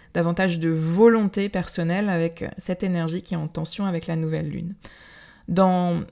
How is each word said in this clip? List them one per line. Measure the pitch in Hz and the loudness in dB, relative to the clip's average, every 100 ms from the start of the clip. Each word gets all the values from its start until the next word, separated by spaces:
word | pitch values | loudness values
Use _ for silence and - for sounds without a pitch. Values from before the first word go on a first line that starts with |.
| - | -6
davantage | 175 170 175 190 165 | -2 0 2 0 0
de | 165 | 0
volonté | 160 160 175 233 226 202 - 202 | 0 0 6 6 6 2 0 -2
personnelle | 190 170 - 165 180 208 | -2 -4 -2 0 0 0
avec | 175 165 165 - - | 0 0 -2 -10 -8
cette | - 180 | -6 -4
énergie | 190 175 165 175 | -2 0 -2 -4
qui | - | -4
est | 170 | -4
en | 156 | -4
tension | 160 160 - 202 | -6 -8 -4 -2
avec | 170 165 | -2 -4
la | 165 | -4
nouvelle | 160 156 156 | -2 -4 -4
lune. | - 170 202 - - - - - - - | -6 -8 -10 -16 -20 -20 -20 -20 -16 -2
Dans, | 175 185 180 180 170 - | 2 4 4 2 -2 -4